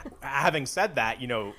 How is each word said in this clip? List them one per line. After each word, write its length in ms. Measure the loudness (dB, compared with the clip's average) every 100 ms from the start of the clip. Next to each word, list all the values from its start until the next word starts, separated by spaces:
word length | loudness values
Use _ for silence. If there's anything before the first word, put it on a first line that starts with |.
| -8
<laughs> 120 | -12
Having 440 | -4 2 4 2 0
said 300 | 0 0 2
that, 260 | 0 0
you 60 | -2
know, 260 | -2 -2